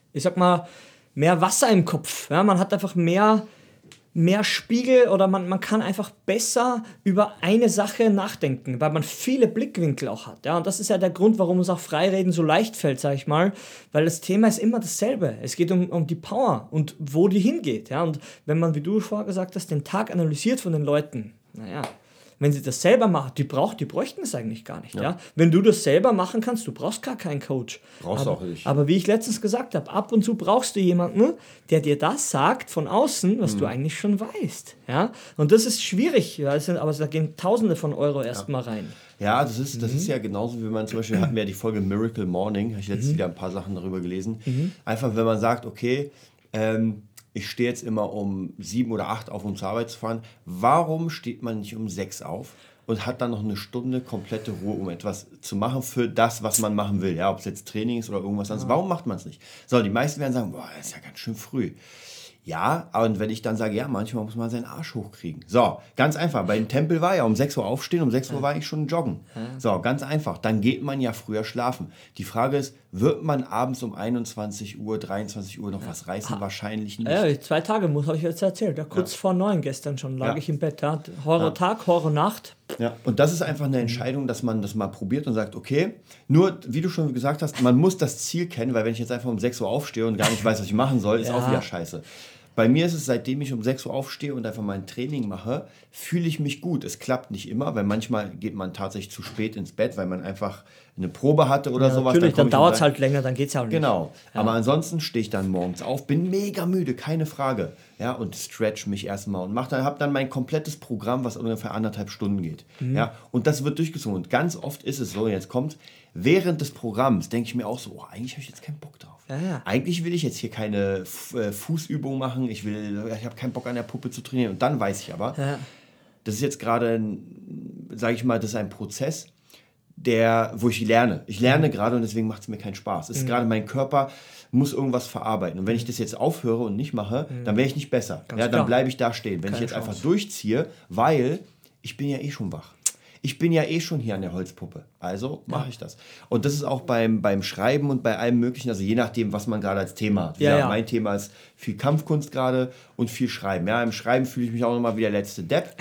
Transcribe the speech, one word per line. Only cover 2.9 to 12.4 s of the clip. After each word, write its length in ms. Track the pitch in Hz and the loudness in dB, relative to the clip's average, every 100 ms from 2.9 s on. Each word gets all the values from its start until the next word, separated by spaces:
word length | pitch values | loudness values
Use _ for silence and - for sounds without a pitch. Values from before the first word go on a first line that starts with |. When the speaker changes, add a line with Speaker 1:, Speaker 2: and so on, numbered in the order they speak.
| 175 | 2
Speaker 1:
mehr, 520 | 170 185 214 220 220 - - _ - - _ 170 | 4 6 6 6 2 -14 -20 _ -20 -20 _ 2
mehr 280 | 165 202 208 | 4 4 2
Spiegel 640 | - - 233 254 254 240 | 0 0 0 6 8 8
oder 180 | 190 190 | 6 4
man, 200 | 190 180 | 4 0
man 100 | 185 | -2
kann 220 | - 214 | 0 0
einfach 280 | 185 196 190 | 0 -2 -6
besser 720 | - - 208 - 247 247 240 226 - | -6 -2 0 2 2 2 0 -4 -4
über 300 | 196 190 208 - | 2 4 4 2
eine 260 | 170 226 233 | 4 6 6
Sache 420 | 196 208 - 226 | 4 0 4 4
nachdenken, 680 | 196 185 - 143 127 - 131 | 4 2 0 0 0 -4 0
weil 100 | 151 | 2
man 120 | 156 | 2
viele 420 | - - - 262 233 | -2 -4 0 4 4
Blickwinkel 600 | 220 - - 165 131 131 | 4 -2 0 0 0 -4
auch 180 | 110 - | -6 -10
hat. 200 | 87 139 | -8 -2
Ja, 100 | 170 | 0
und 100 | 180 | 0
das 140 | 190 | -2
ist 100 | 202 | 0
ja 80 | 196 | 2
der 120 | 185 | 2
Grund, 280 | 170 208 220 | 6 6 6
warum 220 | 180 185 | 4 4
uns 100 | 180 | 2
auch 100 | 175 | 0
Freireden 520 | - 151 190 190 185 | 0 2 2 4 4
so 100 | 165 | 4